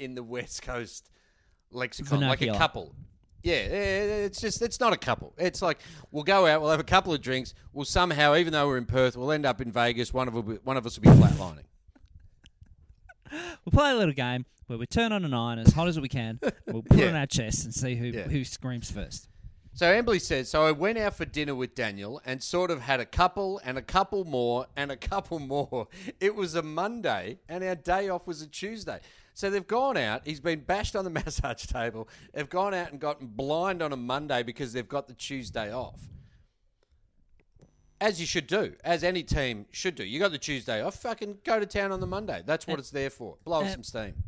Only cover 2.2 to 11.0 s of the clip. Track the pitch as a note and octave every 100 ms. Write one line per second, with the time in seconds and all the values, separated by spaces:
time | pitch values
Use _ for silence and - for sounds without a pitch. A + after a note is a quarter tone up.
2.2 | C3+ C3+ A#2 G2+ D#3 G#2+ D2+ - - _
3.2 | _ - E3+ C#3+ G2 F#3+ G3 F#3+ G#3 G#3
4.2 | G3+ - A3 - A#3 - A#3+ F3 B2+ A2+
5.2 | D2 - F3 - F3 - - - - D3
6.2 | D3 G3 E3+ D#3 D3+ D#3 - F#3+ F#3 D3
7.2 | B2+ C3 B2 - - C#3+ C#3 F#3 F3+ D3
8.2 | D3 D#3 E3 D3+ C#3+ B2+ A#2 C3 B2+ B2
9.2 | C3+ D3+ C#3 G#2+ B2 A#2+ A#2+ A#2 A#2 B2+
10.2 | B2+ A2+ G#2+ A2 C3 C3+ A2+ -